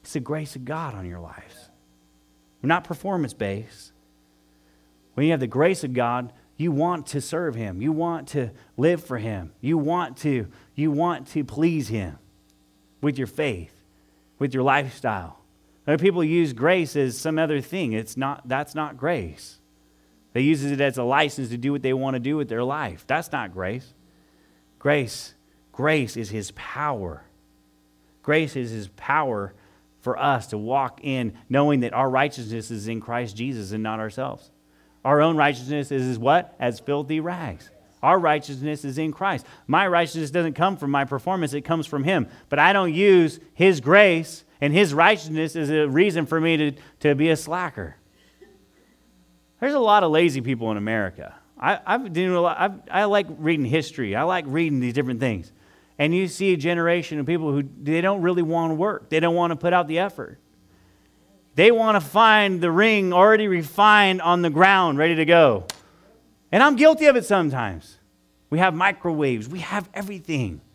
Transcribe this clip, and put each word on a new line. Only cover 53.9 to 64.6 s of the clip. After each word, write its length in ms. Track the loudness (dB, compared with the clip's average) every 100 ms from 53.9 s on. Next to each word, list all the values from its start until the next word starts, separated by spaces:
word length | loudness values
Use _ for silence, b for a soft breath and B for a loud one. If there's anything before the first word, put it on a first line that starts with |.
| -6 -4 -2
I 80 |
like 220 | -2 -2 -4
reading 320 | -2 0 0
these 140 | 0
different 260 | -2 -2 -2
things. 320 | -2 -4 -8 b b b b b
And 140 | 0
you 140 | 0 -2
see 260 | -2 0
a 40 | 0
generation 640 | 0 0 0 0 -2 -6
of 60 | -2
people 260 | -2 0
who, 100 | -2 -4 -8
they 200 | -2 0
don't 220 | 0 0
really 200 | 0 0
wanna 320 | 0 0 -2
work. 340 | 0 -2 -4 -2
They 120 | 0
don't 160 | 2 2
wanna 180 | 0
put 180 | 0 2
out 140 | 2 2
the 140 | -2
effort. 400 | -4 -6 -14 -16 _ _ b b b b b b b _ _
They 160 | 6 6
wanna 300 | 6 4 2
find 600 | 2 4 6 6 4 2
the 120 | 2
ring 400 | 4 4 4 2
already 340 | 6 8 6 4
refined 760 | 0 -2 4 6 8 6 4
on 220 | 2 2
the 80 | 2
ground, 480 | 6